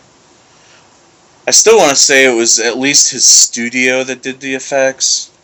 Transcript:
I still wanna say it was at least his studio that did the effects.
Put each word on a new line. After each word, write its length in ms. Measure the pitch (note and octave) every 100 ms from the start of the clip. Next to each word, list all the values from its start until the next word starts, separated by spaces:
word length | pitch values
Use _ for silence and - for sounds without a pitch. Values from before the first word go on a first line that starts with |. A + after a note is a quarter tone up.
| _ _ _ _ _ _ _ _ _ _ _ _ _ _ -
I 40 |
still 260 | - G#3 A3+
wanna 180 | D#3 C3+
say 360 | - C3+ C3+
it 40 | A#2
was 220 | A#2 A#2
at 180 | A#2 A#2
least 320 | C#3 C#3+ -
his 140 | A#2+ -
studio 800 | - - B2 A#2 B2+ B2+ C3
that 180 | C3 B2+
did 180 | C3+ C3
the 140 | C3+
effects. 800 | C3 - C#3 C3+ C3 - - - _